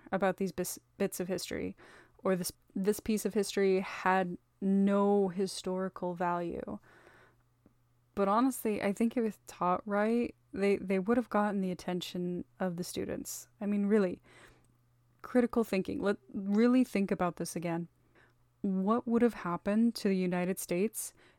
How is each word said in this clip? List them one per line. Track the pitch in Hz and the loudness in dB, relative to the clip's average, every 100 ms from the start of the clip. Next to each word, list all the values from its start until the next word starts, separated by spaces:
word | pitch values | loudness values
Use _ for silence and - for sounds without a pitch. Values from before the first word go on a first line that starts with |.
| - | -6
about | 190 196 180 | 0 0 0
these | 190 | -2
bis-, | - 175 - - - | -4 -6 -8 -12 -4
bits | 196 - | -4 -2
of | 180 | -4
history, | 190 - - 180 - - - - _ | -4 -4 -6 -6 -10 -18 -20 -20 _
or | 196 185 | -2 0
this, | 180 - _ | -2 -10 _
this | - 196 214 | -4 -2 0
piece | - 214 208 | -2 -2 0
of | |
history | 208 196 - 196 190 | -2 -2 2 2 2
had | 190 - 190 190 185 175 _ _ | 0 -2 0 2 0 -4 _ _
no | 196 196 196 202 202 202 190 | 2 4 4 4 4 4 2
historical | 175 190 - - 185 190 - 180 | 0 -4 -4 -6 -4 -4 -6 -6
value. | 175 175 175 175 - - 208 - - - - - _ _ _ _ _ _ _ _ | -2 -2 -2 -4 -6 -8 -10 -14 -20 -20 -20 -20 _ _ _ _ _ _ _ _
But | - 196 | -2 2
honestly, | 214 262 247 226 202 | 4 2 0 -2 -2
I | 202 | -2
think | 196 233 247 | 0 0 0
if | 226 - - | -2 -4 -14
taught | - 180 185 | -4 0 0
right, | - 202 214 233 240 - _ | 0 0 2 2 -2 -6 _
they, | - 202 202 | -2 2 2
they | 185 190 | 0 0
would | 185 240 | 2 0
have | 226 | 2
gotten | 208 208 202 | 0 0 0
the | 185 | -2
attention | 180 - 180 - 180 180 175 - - | -4 -4 -4 -4 -4 -4 -4 -8 -6
of | 185 170 | -4 -4
the | |
students. | 180 - 196 - - - - - | -6 -6 -6 -6 -8 -12 -14 -8
I | 202 | -2
mean, | 208 202 | 0 4
really, | 214 185 190 - - - - _ _ _ _ _ _ | 4 2 -2 -12 -20 -20 -20 _ _ _ _ _ _
critical | - 254 240 - | -2 2 2 0
thinking. | 220 190 185 - | 0 -2 -2 -2
Let, | 196 196 - | -2 -2 -6
really | - 196 202 240 254 | -8 0 4 6 6
think | 254 202 196 | 4 0 0
about | 196 180 - | 0 -2 -2
this | 170 175 | -6 -6
again. | 170 170 170 _ _ _ _ _ _ _ | -4 -4 -6 _ _ _ _ _ _ _
What | 202 185 190 233 - | -2 0 2 2 2
would | 233 | 4
have | 240 | 4
happened | - 175 175 - 208 233 - | 2 -4 -4 0 2 2 2
to | 202 | 0
the | 190 | 2
United | 185 180 180 190 | 2 0 0 -2
States | - 175 214 - - - - | -2 0 0 -2 -10 -12 -20